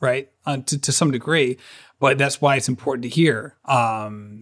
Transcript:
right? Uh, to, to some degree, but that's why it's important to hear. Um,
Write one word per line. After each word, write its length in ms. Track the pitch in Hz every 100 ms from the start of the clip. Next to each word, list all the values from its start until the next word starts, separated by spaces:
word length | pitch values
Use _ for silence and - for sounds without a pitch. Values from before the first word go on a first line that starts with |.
right? 300 | 135 127 139 _ -
Uh, 100 | 143
to, 220 | - 147
to 120 | -
some 200 | 131 160
degree, 480 | 127 147 160 127 127 - - - _
but 180 | 135 135
that's 240 | 139 -
why 160 | 143 135
it's 120 | 127
important 340 | 127 - 131
to 80 | 120
hear. 480 | 123 165 110 113 - -
Um, 760 | 131 117 110 107 107 104 107